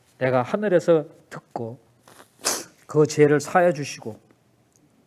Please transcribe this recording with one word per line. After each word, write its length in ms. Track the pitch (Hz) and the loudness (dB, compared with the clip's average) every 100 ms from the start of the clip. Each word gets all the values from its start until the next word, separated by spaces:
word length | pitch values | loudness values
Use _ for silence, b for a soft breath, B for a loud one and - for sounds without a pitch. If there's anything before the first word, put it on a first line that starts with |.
| _ _ | _ _
내가 240 | 127 127 | -2 0
하늘에서 640 | 123 208 208 180 170 160 147 - _ | -2 -4 0 2 4 2 0 -10 _
듣고 500 | - - - 113 131 _ _ _ - - _ B B B _ - | -20 -16 -12 -12 -14 _ _ _ -20 -20 _ B B B _ -4
그 220 | 151 147 | 0 0
죄를 320 | 151 147 147 | 4 4 4
사하여 320 | 139 185 175 | 0 2 2
주시고 480 | 147 139 - 117 104 _ _ _ _ _ _ _ _ | 0 -6 -14 -16 -18 _ _ _ _ _ _ _ _